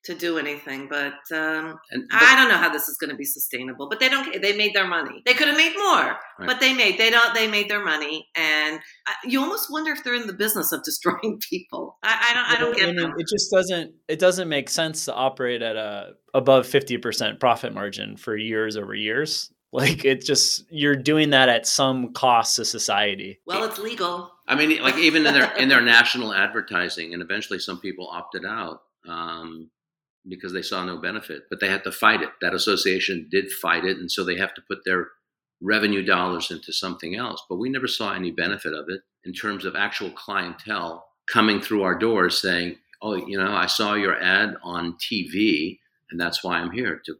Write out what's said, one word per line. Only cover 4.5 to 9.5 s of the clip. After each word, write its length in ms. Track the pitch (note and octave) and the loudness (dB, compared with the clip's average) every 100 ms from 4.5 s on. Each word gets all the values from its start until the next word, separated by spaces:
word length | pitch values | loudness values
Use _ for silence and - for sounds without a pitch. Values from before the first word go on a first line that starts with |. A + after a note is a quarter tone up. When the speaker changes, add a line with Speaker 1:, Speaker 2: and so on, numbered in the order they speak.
| G#3 | 2
Speaker 1:
made 180 | G#3 | 2
their 120 | G3+ F#3 | 2 2
money. 360 | E3+ C#3+ - A#3+ | 0 -4 -4 0
They 80 | |
could 140 | B3+ D4 | 4 4
have 80 | D4+ | 4
made 180 | D#4+ F#4+ | 2 2
more, 400 | G4+ C4 - - - - | 2 4 2 -4 -10 -8
Speaker 2:
Right. 80 | - | -4
Speaker 1:
but 140 | B3 | 2
they 120 | C4 | 2
made, 260 | B3+ G#3 F#3 | 4 2 4
they 120 | A3+ | 4
don't, 240 | A#3 A#3 | 6 4
they 120 | A3+ A3 | 2 0
made 220 | G#3 G3+ | 0 0
their 160 | G#3 | -2
money. 420 | F#3+ D3+ D3 D#3 - | 0 -2 -2 -8 -8
And 460 | E3 D#3 D3+ D3+ D#3+ - - - | -2 0 2 0 -4 -12 -10 -8
I, 80 | G3+ | -8
you 160 | B3+ C4+ | -2 0
almost 300 | D4 | 0